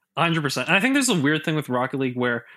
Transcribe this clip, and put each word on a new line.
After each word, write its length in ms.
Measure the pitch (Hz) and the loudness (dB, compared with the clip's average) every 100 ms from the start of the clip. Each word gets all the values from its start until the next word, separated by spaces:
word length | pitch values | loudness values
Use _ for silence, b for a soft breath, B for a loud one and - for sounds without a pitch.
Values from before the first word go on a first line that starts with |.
| _ 147 | _ -2
A 40 | |
hundred 180 | 170 165 | 0 0
percent. 260 | 143 127 127 | -2 -2 0
And 80 | 190 | 2
I 40 | |
think 160 | 254 277 | 2 2
there's 140 | 262 | 2
a 100 | 180 | 2
weird 260 | 139 156 170 | 2 0 0
thing 100 | 156 | -2
with 140 | 131 | 0
Rocket 300 | 123 127 135 | -2 -2 -2
League 160 | 131 123 | -2 0
where 280 | 123 117 - | -2 -2 -6